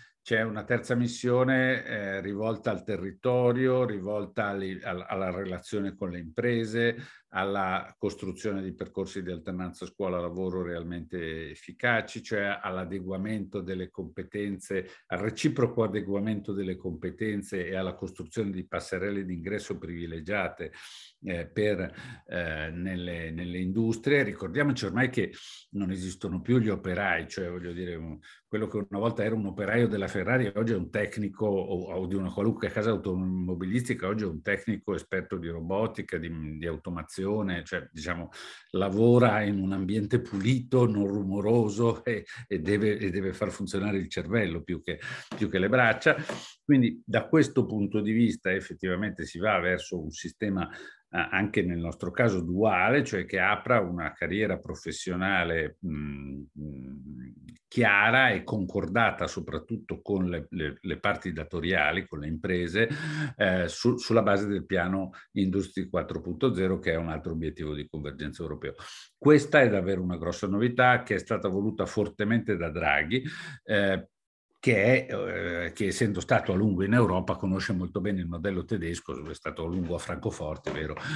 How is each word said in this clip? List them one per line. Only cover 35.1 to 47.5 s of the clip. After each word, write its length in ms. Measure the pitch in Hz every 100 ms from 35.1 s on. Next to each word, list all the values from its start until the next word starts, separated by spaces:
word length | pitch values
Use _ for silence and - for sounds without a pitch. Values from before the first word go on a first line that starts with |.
| 95 92 92
di 120 | 82
robotica, 680 | 82 82 95 113 - 82 87
di, 400 | 82 80 78 78
di 80 | 85
automazione, 960 | 78 - 87 80 - 95 107 98 85
cioè 240 | 80 90 -
diciamo 380 | 76 78 85 80 - - - -
lavora 680 | 92 95 98 117 120 123 104
in 180 | 104 98
un 140 | 95
ambiente 480 | 95 92 107 101 123
pulito, 640 | - 98 104 131 123 127 120
non 220 | 104 98
rumoroso 960 | 104 95 98 101 117 107 98 117 113 -
e, 200 | 107 - - -
e 120 | 95
deve, 380 | 80 104 107 104
e 120 | 98
deve 240 | 92 95
far 160 | 90 101
funzionare 480 | - 98 101 104 98
il 120 | 85
cervello 520 | - 80 113 95 82
più 220 | 78 82
che, 160 | - 78 - - - -
più 140 | 104
che 80 | 98
le 120 | 98
braccia. 460 | 127 117 110 160 143 151 - - -
Quindi 380 | - 139 117 -
da 240 | - 110 -
questo 380 | 160 139